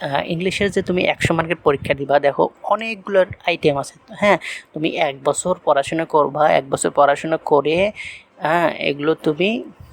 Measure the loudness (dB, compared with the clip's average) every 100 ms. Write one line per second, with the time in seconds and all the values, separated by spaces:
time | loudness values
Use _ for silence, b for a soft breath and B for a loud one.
0 | -4 -2 -2 -4 -4 -2 -2 -2 -2 0
1 | 0 -2 -2 -2 -2 0 0 0 -2 -4
2 | 2 2 2 0 -2 -2 -4 -2 -4 -10
3 | -2 0 0 -2 -4 0 0 0 -6 -12
4 | -16 -2 2 2 B B B -6 -4 -2
5 | -2 -2 -2 -2 -2 -2 0 0 0 -4
6 | 0 2 2 2 4 4 0 -2 0 4
7 | 4 2 -2 -4 2 2 4 2 0 -2
8 | B B B -6 0 2 0 0 -4 -2
9 | 0 0 0 0 0 -2 -8 -18 -18